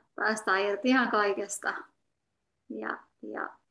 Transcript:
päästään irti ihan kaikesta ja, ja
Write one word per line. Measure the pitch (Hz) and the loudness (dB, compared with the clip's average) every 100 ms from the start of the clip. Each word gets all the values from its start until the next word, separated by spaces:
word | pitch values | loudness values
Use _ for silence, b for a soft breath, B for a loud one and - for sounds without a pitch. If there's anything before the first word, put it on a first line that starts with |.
| _ | _
päästään | - 208 220 220 190 | -2 0 0 2 2
irti | 202 202 254 | 2 2 4
ihan | 262 226 | 4 4
kaikesta | 220 208 196 202 - - - - _ _ _ _ _ _ _ - | 2 2 0 -4 -6 -6 -6 -10 _ _ _ _ _ _ _ -14
ja, | 220 214 - - _ | -8 -8 -8 -12 _
ja | 214 220 - - _ | -12 -10 -10 -12 _